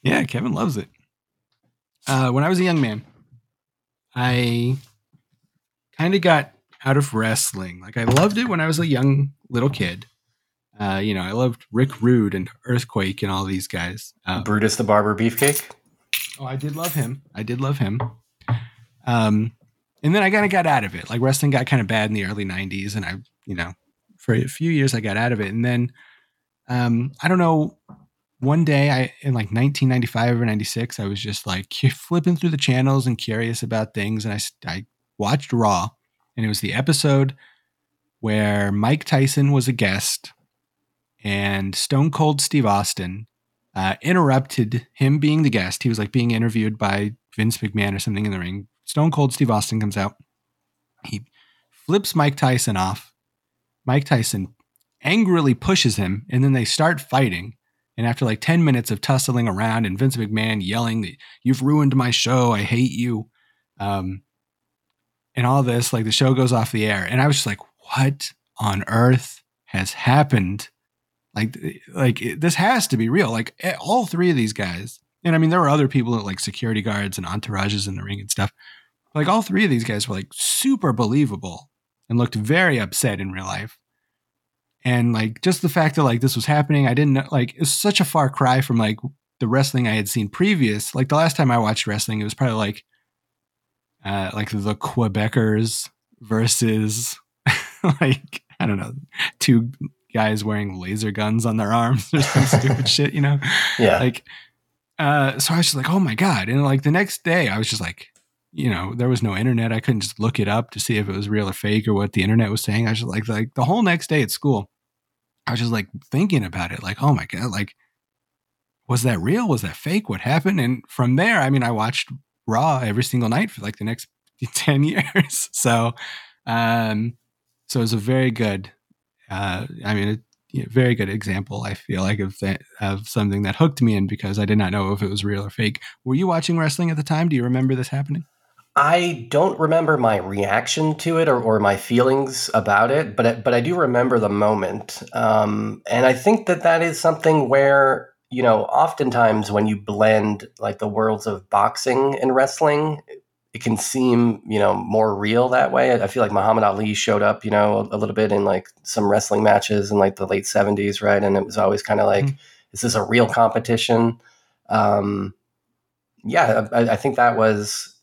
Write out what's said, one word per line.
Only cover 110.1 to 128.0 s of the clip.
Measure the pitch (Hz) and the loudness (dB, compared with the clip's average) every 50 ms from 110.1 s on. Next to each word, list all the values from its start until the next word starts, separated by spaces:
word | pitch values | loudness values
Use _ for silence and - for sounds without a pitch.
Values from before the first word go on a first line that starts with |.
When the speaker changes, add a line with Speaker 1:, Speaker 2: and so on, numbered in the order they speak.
| - - | -6 -2
Speaker 1:
look | 107 113 117 - | -2 -2 0 0
it | 104 98 | -2 0
up | 104 113 117 - - | 0 -2 -2 -4 -8
to | 107 | -10
see | - - 117 104 | -4 -2 -2 -2
if | 104 98 | -2 -2
it | 95 | -4
was | 98 101 104 | -6 -4 -2
real | 107 107 104 95 | -2 -2 -2 -2
or | 95 | -6
fake | - - 101 104 110 101 110 | -4 -2 0 0 0 2 2
or | 104 | 0
what | 98 101 98 - | 0 0 0 0
the | 107 92 | 0 2
internet | 98 107 113 113 101 | 2 4 2 2 2
was | 104 107 - | 0 -4 -2
saying. | - 104 110 117 | -2 -2 0 0
I | 113 | 0
was | 110 110 | -2 -4
just | 120 - | -4 -6
like, | - 107 107 113 | -6 -6 -4 -4
like, | 113 107 110 131 _ | -4 -4 -4 -6 _
the | - 123 | -2 0
whole | 131 185 233 233 | 0 2 2 2
next | 185 170 165 - - | 2 0 0 -2 -2
day | 156 151 127 | 0 0 0
at | 98 | 0
school, | - - - 143 131 104 98 _ _ _ _ _ _ _ _ _ _ _ _ _ _ _ _ | -4 -4 0 0 0 0 -2 _ _ _ _ _ _ _ _ _ _ _ _ _ _ _ _
I | - 117 | -6 -4
was | 110 | -2
just, | 117 120 117 | -2 -2 -2
like, | 110 101 - - - _ _ | -2 -4 -6 -12 -18 _ _
thinking | - 135 190 202 185 139 107 | -2 0 0 2 2 0 0
about | 90 82 90 87 87 | -2 -6 -6 -6 -6
it. | - - - | -8 -10 -8
Like, | 92 101 - 127 | -8 -6 0 2
"Oh | 143 143 | 2 2
my | - - | 2 0
God, | - - 87 107 123 | -6 -8 -8 -6 -6
like, | 98 98 104 101 - _ _ _ _ _ _ _ _ _ _ _ _ _ _ _ _ _ _ _ _ _ _ | -4 -6 -6 -8 -10 _ _ _ _ _ _ _ _ _ _ _ _ _ _ _ _ _ _ _ _ _ _
was | - 127 120 113 | -2 -2 0 2
that | 127 117 90 | 0 0 0
real? | 82 110 175 226 247 214 | 0 -2 0 0 2 0
Was | 147 110 98 | 0 0 -2
that | 90 73 | -6 -10
fake? | - - 147 170 214 214 - | -8 -6 -4 -4 -4 -2 -4
What | 104 95 | -8 -6
happened?" | - 123 143 165 - 185 202 175 | -2 0 0 0 0 0 0 0
And | 123 117 127 123 - | 0 0 -2 -4 -8
from | _ - - 127 120 127 | _ -4 0 2 2 4
there, | 135 180 226 233 185 | 4 2 2 2 2
I | 139 131 | 2 2
mean, | 139 135 123 | 2 2 2
I | 117 | 0
watched | 120 107 107 113 - - - - 131 139 _ _ _ _ _ | 0 0 -2 -2 -2 -4 -6 -8 -12 -18 _ _ _ _ _
Raw | - 110 113 139 - 131 131 127 | -2 0 2 2 2 0 0 0
every | 110 101 113 123 | -2 0 0 -2
single | - - 123 120 110 | 0 0 0 0 2
night | 117 143 214 214 | 0 0 0 -2
for, | - - 98 | -4 -10 -10
like, | 104 104 - | -10 -8 -6
the | 104 | -6
next | 107 117 - - _ _ _ _ _ _ _ | -6 -6 -8 -10 _ _ _ _ _ _ _
<laughs> | - 113 - | -10 -6 -6
ten | - - - 147 139 143 | -4 0 0 2 2 2
years. | 156 - 208 143 - - 196 - - - - - - - | 2 0 -2 -4 0 0 0 0 0 -2 -8 -8 -6 -6
So, | - - 127 117 117 113 117 113 - - - - - - - _ _ _ | -2 0 2 2 2 0 -2 -4 -6 -14 -16 -16 -16 -20 -20 _ _ _
um, | - 113 117 117 113 117 117 113 110 107 107 110 120 120 _ _ _ _ _ _ _ _ _ _ | -4 -4 -2 0 0 0 0 -2 -2 -2 -2 -4 -4 -6 _ _ _ _ _ _ _ _ _ _
so | _ - 127 | _ -2 -2
it's | 117 110 113 | 0 0 0
a | |
very | 113 | -2